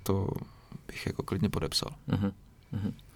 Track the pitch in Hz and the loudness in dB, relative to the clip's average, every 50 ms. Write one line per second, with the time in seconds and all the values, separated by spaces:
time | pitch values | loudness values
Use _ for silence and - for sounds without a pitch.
0 | - - 98 98 98 - - - - - - - - - - - - - - - | 2 2 4 4 4 2 0 -2 -4 -8 -14 -20 -18 -16 -16 -14 -12 -10 -8 -4
1 | - - - - - - - 95 107 101 - 98 80 - - - - - - - | -4 -2 -2 -2 -2 0 2 2 2 4 2 2 0 0 0 0 0 -2 -6 -6
2 | - - - 98 101 98 - - - - - - - - 120 104 101 - - - | -2 0 2 2 2 0 -2 -6 -16 -20 -20 -20 -12 -6 -4 -2 -2 -2 -4 -4
3 | - - - | -10 -16 -16